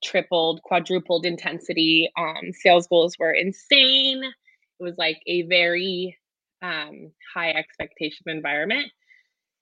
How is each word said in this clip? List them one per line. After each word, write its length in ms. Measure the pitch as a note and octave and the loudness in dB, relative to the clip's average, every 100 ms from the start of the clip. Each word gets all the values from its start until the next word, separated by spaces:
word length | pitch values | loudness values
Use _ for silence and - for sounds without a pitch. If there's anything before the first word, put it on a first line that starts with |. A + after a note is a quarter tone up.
tripled, 580 | - F#3+ E3+ F3 E3 E3 | -4 -2 0 0 0 -2
quadrupled 640 | - F3+ E3 F#3 E3+ E3+ F3 | -2 -2 0 -2 0 -2 -2
intensity. 840 | E3+ F3+ E3 - E3 D#3+ D#3+ E3 - | -6 -6 -8 -6 0 2 4 2 -2
Um, 340 | E3 D#3+ F3 | -6 -6 -10
sales 340 | F#3 G3 F3 F3 | 2 6 6 6
goals 300 | F3 E3 - | 2 2 0
were 120 | D#3+ | -2
insane. 920 | D#3 F3+ F#3+ - C#4 C4 C4+ C4+ C4 | 0 -2 -4 2 4 6 4 0 -4
It 600 | C4 B3 _ _ _ - | -8 -14 _ _ _ -14
was, 140 | F3 F3+ | -10 -4
like, 200 | E3 D#3+ - | -4 -4 -4
a 160 | F3 | -4
very, 760 | E3 F3+ E3+ F3 F#3+ F3+ F#3 F3 _ _ _ _ | 2 2 4 2 -2 -4 -6 -10 _ _ _ _
um, 500 | F3+ D#3+ D3+ D3 D#3+ _ - | -8 -8 -10 -14 -20 _ -12
high 180 | F#3 E3+ | -4 -2
expectation 720 | D#3 D#3+ - D3+ - D3+ - - | -2 -6 -10 -12 -6 -8 -6 -10
environment. 600 | D#3+ D3+ D3 E3 B3+ C#4 _ _ _ _ _ _ _ | -6 -4 -2 -2 -2 -4 _ _ _ _ _ _ _